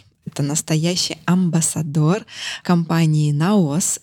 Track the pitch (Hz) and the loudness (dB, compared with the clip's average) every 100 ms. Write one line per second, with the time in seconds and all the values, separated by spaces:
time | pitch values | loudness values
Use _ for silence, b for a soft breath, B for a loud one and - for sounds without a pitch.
0 | - _ - - 143 151 - 156 170 180 | -20 _ -12 -6 -4 -4 -2 0 0 -2
1 | - - - 180 180 160 165 - 160 151 | -4 -4 0 0 2 0 0 -4 -4 0
2 | 151 208 B B B B - 175 165 165 | 2 0 B B B B 0 0 2 2
3 | 165 151 151 147 170 214 156 147 - - | 2 2 2 2 2 4 2 0 -2 -6